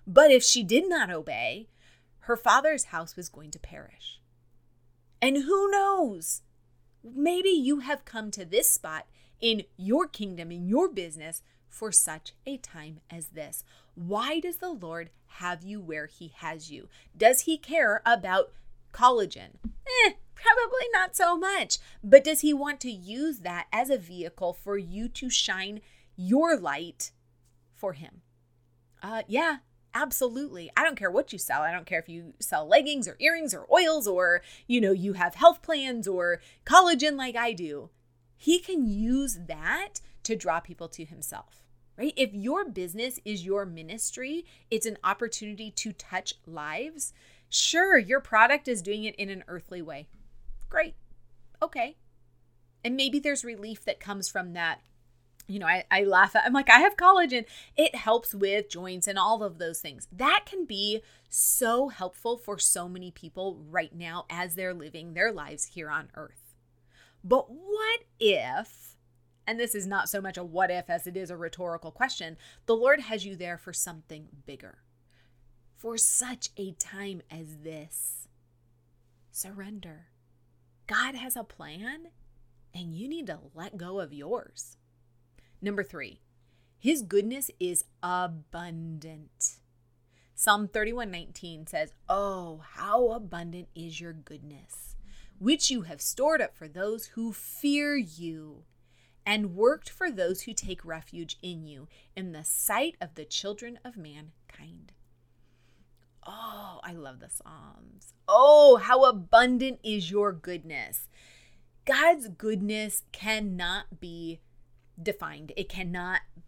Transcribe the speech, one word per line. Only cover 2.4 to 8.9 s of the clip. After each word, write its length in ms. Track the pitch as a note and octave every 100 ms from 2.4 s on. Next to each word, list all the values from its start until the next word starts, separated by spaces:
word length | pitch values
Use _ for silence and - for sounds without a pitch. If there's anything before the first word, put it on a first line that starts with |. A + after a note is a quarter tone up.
| A#3 A#3+ D4 D4 -
house 300 | E3 E3+ -
was 140 | F3
going 220 | - D3+
to 80 | D#3
perish. 600 | - E3 - - - - _ _ _ _ _ _ _ _ _ -
And 180 | B3+ C#4
who 340 | C#4 G4 G4
knows? 720 | G4+ G4 G4 C#4 F#3 D#3+ - _ _ _ _ _ _
Maybe 460 | A3+ C4 D#4 F4+ F#4+
you 300 | F4 B3+ D4
have 260 | B3+ C#4+ -
come 240 | A3+ G#3+
to 140 | G3+ E3+
this 240 | G3+ -
spot 400 | - D#3+